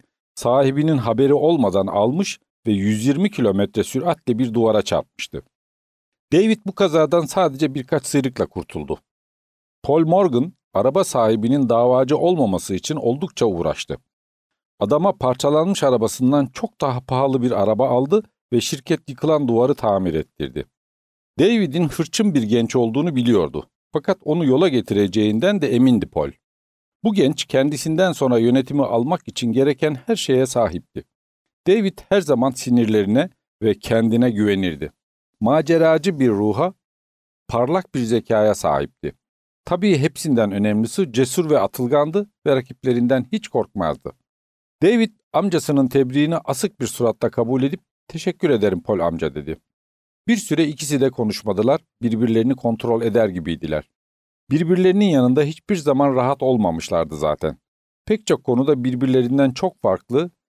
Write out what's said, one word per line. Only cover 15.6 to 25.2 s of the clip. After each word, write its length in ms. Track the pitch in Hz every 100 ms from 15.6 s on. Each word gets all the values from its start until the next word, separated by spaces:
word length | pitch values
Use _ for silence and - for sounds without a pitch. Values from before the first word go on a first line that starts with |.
| 175 190
arabasından 640 | 139 120 110 - 127 143 135
çok 360 | - 226 -
daha 200 | 143 123
pahalı 400 | - 131 139 131
bir 100 | 123
araba 380 | 104 98 107 131
aldı 340 | 123 139 208 214 _ _
ve 80 | 120
şirket 480 | - 139 - 160 -
yıkılan 380 | 127 156 151 127
duvarı 280 | 117 127 -
tamir 380 | 110 98 90
ettirdi. 520 | 78 - - 69 69 - _ _ _ _ _ _ -
David'in 480 | 190 226 165 135 156
hırçın 460 | 143 156 - 208
bir 100 | 143
genç 320 | 107 120 117 131
olduğunu 400 | 117 131 170 131
biliyordu. 540 | 120 104 76 73 - _ _
Fakat 240 | 151 - 185
onu 220 | - 165 143
yola 220 | 131 185
getireceğinden 920 | 127 - 104 101 107